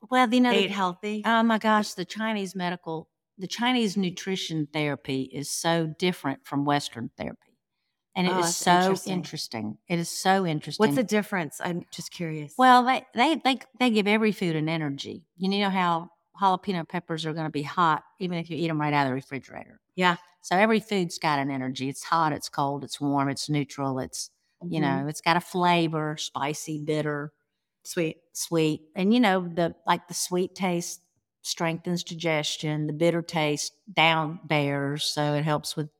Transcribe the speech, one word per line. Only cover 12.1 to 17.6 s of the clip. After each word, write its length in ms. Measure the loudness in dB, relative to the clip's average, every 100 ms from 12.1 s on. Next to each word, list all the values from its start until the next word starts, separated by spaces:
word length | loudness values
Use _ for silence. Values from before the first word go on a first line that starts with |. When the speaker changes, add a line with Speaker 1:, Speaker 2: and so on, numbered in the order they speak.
Speaker 2:
curious. 440 | -8 -6 -6 -8 4
Speaker 1:
Well, 260 | 8 8
they, 200 | 6 0 -2
they, 220 | 0 2 2
they, 140 | 0 -2 -6 _
they 120 | 2
give 160 | 4 4
every 240 | 4 2
food 240 | 0 -2 0
an 120 | 0
energy. 580 | -2 -2 -6 -10 -12 _ _
You 120 | 0 2
know 100 | 2
how 400 | 2 2 0 -4 _ _ 0
jalapeno 480 | 2 2 0 -4 -2
peppers 360 | -6 -4 -6 -4
are 60 |
gonna 160 | -4 -4
be 120 | -4